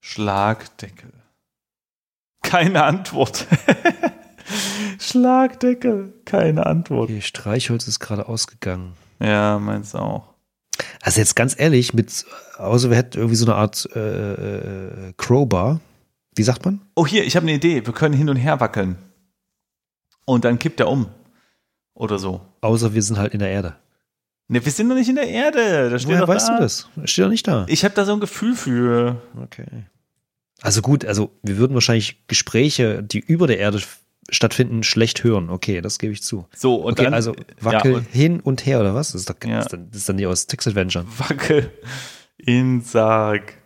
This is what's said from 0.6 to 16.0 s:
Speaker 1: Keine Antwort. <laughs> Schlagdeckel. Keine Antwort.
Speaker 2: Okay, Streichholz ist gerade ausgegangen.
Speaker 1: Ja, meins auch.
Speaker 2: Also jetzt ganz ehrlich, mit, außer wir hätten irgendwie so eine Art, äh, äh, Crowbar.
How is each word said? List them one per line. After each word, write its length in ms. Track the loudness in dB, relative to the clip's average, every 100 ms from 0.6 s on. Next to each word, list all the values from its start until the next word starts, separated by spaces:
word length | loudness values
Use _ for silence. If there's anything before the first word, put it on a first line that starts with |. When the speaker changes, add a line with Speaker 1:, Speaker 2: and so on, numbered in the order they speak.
| -8 _ -20 -20 -20 -20 _ _ _ _ _ _ _ _ _ _ _ _
Speaker 1:
Keine 400 | 0 2 4 4
Antwort. 640 | 4 2 -4 -2 -2 -2 0 0 2 2 2 -2 -6 -6 -20
<laughs> 100 | _ -12 -8 -6 -6 -6 -8
Schlagdeckel. 1120 | -2 2 4 4 2 0 0 0 0 -2 -4 -14
Keine 420 | -4 0 2 2 2
Antwort. 440 | 0 0 -2 -2
Speaker 2:
Okay, 100 | -4
Streichholz 640 | -8 -8 -4 -2 0 -4 -4
ist 120 | -8
gerade 280 | -6 -8 -6
ausgegangen. 680 | -6 -6 _ -8 -8 -10 -16 _ _
Speaker 1:
Ja, 380 | 0 2 2 0
meins 360 | -2 -6 -6
auch. 400 | -6 -6 -6 -10 _ _ _ _ -8 -8 -6
Speaker 2:
Also 200 | -2 2
jetzt 160 | 2 2
ganz 220 | 0 2
ehrlich, 360 | 4 4 4
mit, 320 | 0 0 -4 -12 -18 -20 -8
außer 320 | 0 2 4
wir 60 | 2
hätten 220 | 2 -2
irgendwie 180 | 0 2
so 100 | 2
eine 80 |
Art, 340 | 2 0 -2 -8
äh, 1120 | -6 -4 -4 -6 -6 -6 -8 -8 -10 -12 -14 -16
äh, 40 | -12
Crowbar. 640 | 2 2 4 2 2 -2 -6 _